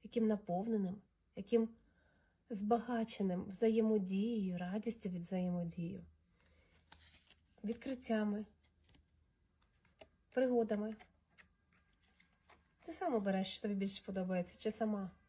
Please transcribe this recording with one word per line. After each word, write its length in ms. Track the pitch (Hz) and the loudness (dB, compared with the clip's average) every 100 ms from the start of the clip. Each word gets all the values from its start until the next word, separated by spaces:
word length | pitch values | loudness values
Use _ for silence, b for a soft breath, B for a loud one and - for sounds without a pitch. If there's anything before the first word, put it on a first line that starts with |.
Яким 240 | 208 240 220 | -2 2 4
наповненим, 760 | 208 202 175 226 220 190 196 - _ _ - | 2 0 -2 0 0 0 -4 -12 _ _ -14
яким 320 | 196 233 226 b b b b b b b _ | 2 4 4 b b b b b b b _
збагаченим 920 | 214 208 233 226 233 226 - 196 180 | -4 2 2 2 -2 -2 0 0 0
взаємодією, 1120 | - 190 226 226 220 214 185 190 220 233 190 175 | -4 2 4 4 4 2 2 0 0 0 -2 -2
радістю 500 | 180 202 226 226 202 | -4 -4 -4 -4 -6
від 140 | 180 | -6
взаємодії, 840 | 170 185 180 175 170 170 170 185 170 _ _ b b b b b b b - - _ - _ _ | -4 0 0 0 -2 -4 -6 -8 -14 _ _ b b b b b b b -20 -20 _ -20 _ _
відкриттями, 800 | 208 233 269 254 - 220 208 208 208 _ _ _ _ - _ _ _ _ _ _ _ _ _ _ - _ _ | -6 -4 -4 -6 0 2 2 0 -6 _ _ _ _ -20 _ _ _ _ _ _ _ _ _ _ -20 _ _
пригодами. 680 | - 254 247 220 214 214 214 - _ _ _ - _ _ _ _ _ _ _ - _ _ - _ _ | 2 4 4 2 0 -2 -6 -14 _ _ _ -20 _ _ _ _ _ _ _ -20 _ _ -20 _ _
Ти 100 | - | -14
сам 220 | 320 370 | -2 2
обереш, 380 | 240 196 190 190 | 2 2 2 0
що 100 | - | -2
тобі 120 | 214 | -2
більше 300 | 202 196 - | 0 -2 -4
подобається, 520 | - 190 180 185 180 - | -6 -4 0 0 -2 -4
чи 120 | 214 | -4
сама. 400 | 214 220 208 190 - | 0 0 0 -4 -10